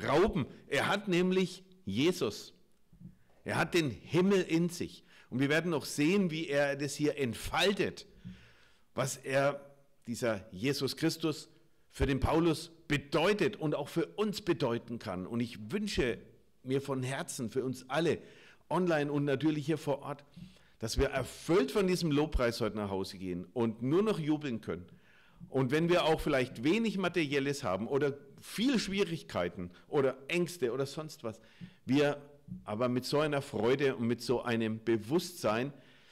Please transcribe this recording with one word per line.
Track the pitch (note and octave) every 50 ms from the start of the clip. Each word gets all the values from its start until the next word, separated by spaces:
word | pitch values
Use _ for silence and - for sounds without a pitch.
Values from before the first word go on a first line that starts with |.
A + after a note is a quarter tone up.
rauben. | F2+ A#2 C3 D#3+ F#3+ A3 - F3 A2 - - - - -
Er | - C3+ A2 C3
hat | F3+ G3+ G3+ G3
nämlich | F3 E3+ F3+ F#3 F#3 F#3 F#3+ F3 - - - - - - -
Jesus. | G2 F#2+ A2 C#3+ F3+ F3+ - C#3+ A2 - - - - - - _ _ _ _ _ _ - - - - - _ - _ _ _ -
Er | - - -
hat | E3+ E3 -
den | F3 D#3+ C3+
Himmel | G#2 - - - - E3+ F3+ G3 G3+ F#3+ E3+
in | - D#3+ E3 F3 E3+
sich. | - - F#2 D#2+ - - - _ - - - -
Und | A2 B2
wir | C#3 C#3
werden | D3 D#3+ E3 F3+
noch | E3 C3+ A2
sehen, | - - - D3 D#3 F#3+ G#3 F#3+ F3
wie | D3+ D#3 E3 -
er | C#3+ C#3+ D3 C#3 C#3 C#3
das | D3 C#3 -
hier | - D3 C#3+ C3+ C#3+
entfaltet, | C#3 A#2+ G#2+ - - - - D#3 F3 G3 G#3+ - D#3 F#2+ - - - - - - - - - - - - - - - - _ _ _ _ -
was | - C3 C3+ - -
er, | - C3+ C3 C#3 C#3 C#3+ C#3 - - - - _ _ _ _ _ - -
dieser | A#2+ G#2+ B2 A#2 A2 G2 - - -
Jesus | F2+ A2+ C#3 C#3 - C#3 B2 -
Christus, | - D3+ E3 D#3+ - - D#3+ D3+ - - - - - _ _ _ _ _ _
für | - - C#3
den | C3 C#3 B2+
Paulus | - A#2+ C#3+ E3 E3+ E3+ D#3 D#3 - - - - - -
bedeutet | D3 C#3 C#3+ - - D#3 D#3 G3+ G#3 G#3 F#3 B2+ - -
und | D#3+ D3+ C#3+
auch | C3+ D3 -
für | - E3+ D#3
uns | - - - G#3+ G#3+ - -
bedeuten | - - B2 A#2 C#3 A#2+ A#2 A#2 - - A#2+ A2+
kann. | - G#2+ F2+ F2+ F#2 D#2+
Und | A#2+ A#2
ich | A#2+ A#2 - G#2 G#2+ G#2+ D3+
wünsche | G#3 G#3+ G3+ - F#3 D3 A#2+ - - - - - - _ _ _ _ -
mir | B2+ C3 C#3
von | C3+ - C3+ C3 B2+
Herzen | B2+ C3+ C#3+ F3 - - - B2 G#2
für | - C3 A#2+
uns | C3 A#2+ - - -
alle, | C3+ D#3 E3 D#3+ A2+ - - - - - - - - _ _ -
online | D3 E3+ F#3 F3 E3 D3 C#3+ D3
und | C#3+ C#3+ C#3+
natürlich | D3 C#3 B2+ C#3+ D#3+ D3+ D3+ C3+
hier | D#3 D#3+ D3
vor | - D3 C3+ - -
Ort, | C3 C#3+ - - _ - - - - - - - _ _ -
dass | A2+ A2+ - -
wir | C#3 C3
erfüllt | - C3+ B2 - - - - - E3 G3+ G#3 -
von | - G#3+ G3
diesem | F#3 F#3 E3+ F3 D#3+
Lobpreis | C#3+ C#3+ D#3 D#3 - C#3+ B2 A#2 A2 -
heute | A#2 G#2+ F#2 G#2+
nach | G#2 G2
Hause | G2 F#2+ F#2+ - - F2+
gehen | F#2+ F#2 F2+ F2 F2+ - -
und | B2 A#2 A2+ G#2 G#2 A#2
nur | C3 D3+ F#3
noch | G#3+ A3 G3 D#3+
jubeln | D3+ D3 D#3 D3 D3 C#3 A#2 A2
können. | - - E2+ F2 F2+ - - - _ _ - - - _ - - - -
Und | - C3 C3+ A#2+
wenn | C#3+ D#3 E3 E3+
wir | F3+ F3 C#3+
auch | D#3 D#3+ D#3
vielleicht | - D#3 C#3+ C3 B2+ B2+ - A2+ A2+
wenig | D3+ F#3 A3+ A3+ A3 G3 G3
Materielles | F#3 E3+ F3 F3+ D#3+ C3+ C#3+ C#3+ C3+ C#3+ C#3+ C#3 C3+
haben | G2 F#2 F#2+ A2+ G#2+
oder | C#3+ C3+ D3 C#3 C3+ - - - - -
viel | - - - - A3+ C#4 C#4 G3+
Schwierigkeiten | - F#3+ F#3+ G3 G3 E3+ E3 - - - - G2 F2 F2+ - - F2+ F2 - - - -
oder | - D3 C3+ C3 B2+ - - -
Ängste | E3 F3 F3 D#3+ - - B2+ A#2 A2+
oder | C3+ C#3 C3+
sonst | - E3 D#3 D3+ - - -
was, | A2+ G#2+ - - - - - - - - - -
wir | - B2+ D3 C#3+ C#3+ C#3+ - - - - - - - - - -
aber | - G#2+ G#2+ B2+ B2
mit | B2 B2 B2+
so | - - C#3+
einer | D#3 D3+ D3 C#3 C3+
Freude | - - G#2 G#2 A#2 C3+ C#3 D3 C3+ B2
und | - A#2 A2+
mit | A#2+ A#2
so | - - B2 A#2
einem | - A#2+ A#2 A2+ A2+ A2 A2 A2+ -
Bewusstsein | A#2 A#2 A2 G2+ A2 D3 F3+ F3 - - - - A2 G#2+ A2+ B2+ D3 - - - - - - - -